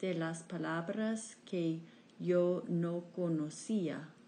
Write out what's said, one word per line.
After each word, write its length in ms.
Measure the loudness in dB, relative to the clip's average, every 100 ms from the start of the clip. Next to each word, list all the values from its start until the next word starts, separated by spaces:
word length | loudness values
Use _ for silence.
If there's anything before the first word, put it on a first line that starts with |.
de 100 | -2
las 300 | 0 -2 -4
palabras 960 | -6 -4 -2 -2 -2 -2 0 -2 -6 -14 -4
que 340 | 0 2 0 -6 -18 -20 -2
yo 420 | 4 6 6 2 0
no 360 | 0 2 -2 -4 -2
conocía 920 | 0 2 0 -4 -2 0 0 -2 -8 -16